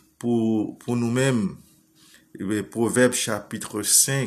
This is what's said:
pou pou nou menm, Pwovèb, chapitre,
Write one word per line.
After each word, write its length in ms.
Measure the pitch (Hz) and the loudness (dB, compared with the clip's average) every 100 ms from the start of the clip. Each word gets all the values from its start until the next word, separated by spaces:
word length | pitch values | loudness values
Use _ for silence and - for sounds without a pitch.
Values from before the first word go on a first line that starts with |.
| _ - | _ -6
pou 560 | 120 117 113 110 104 - | 0 2 2 0 -2 -6
pou 160 | - 120 | -4 -2
nou 160 | 117 | 0
menm, 440 | 123 135 123 95 - - _ _ _ - - _ - 95 107 98 | 2 2 2 -2 -6 -18 _ _ _ -20 -20 _ -10 -4 -4 -4
Pwovèb, 400 | 110 113 95 127 - | -2 0 4 4 2
chapitre, 640 | - 104 - 110 - 107 98 - - 139 | -4 -6 -6 -10 -8 -6 2 2 2 0